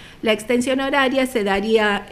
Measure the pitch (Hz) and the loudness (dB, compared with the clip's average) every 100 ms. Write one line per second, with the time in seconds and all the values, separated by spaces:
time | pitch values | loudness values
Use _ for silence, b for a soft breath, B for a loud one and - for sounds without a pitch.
0 | B B 226 214 220 240 254 262 269 285 | B B -2 -2 0 -2 0 -2 0 2
1 | 262 262 254 247 202 196 214 220 214 202 | 2 2 0 0 0 0 2 2 2 0
2 | - | -4